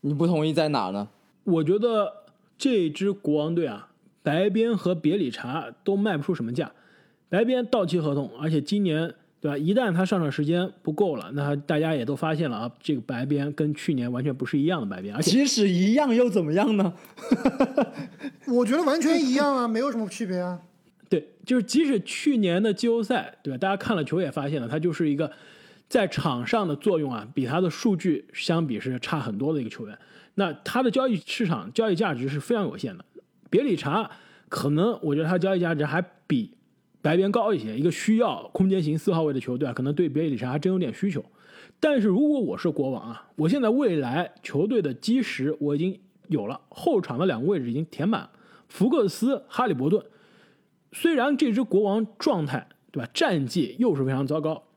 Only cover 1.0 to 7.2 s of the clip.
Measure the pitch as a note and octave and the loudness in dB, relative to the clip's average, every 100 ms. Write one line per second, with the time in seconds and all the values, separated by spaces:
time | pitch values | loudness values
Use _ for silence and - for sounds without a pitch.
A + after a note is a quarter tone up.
1 | G#2 _ _ _ - E3+ D3+ G3 A#3 A3 | -6 _ _ _ 0 0 2 2 2 0
2 | G3+ - - _ _ _ C#4 A#3 E3 D3 | 0 -4 -20 _ _ _ 0 2 0 0
3 | G3 G3 - D3 D3+ E3+ D#3 G#2 - _ | -2 -2 -2 0 0 -2 -2 -6 -14 _
4 | _ _ - D3+ G3+ G3 A3+ G#3+ F3+ F3+ | _ _ -2 2 2 2 2 2 0 0
5 | D#3 F#3+ D3 A2 - D3+ C#3+ - - G3 | 2 2 0 -4 -8 -8 -8 -8 -2 0
6 | G#3+ E3 C#3+ E3+ A2+ B2 D#3 - _ _ | 0 0 -2 -4 -2 -4 -6 -8 _ _
7 | _ _ | _ _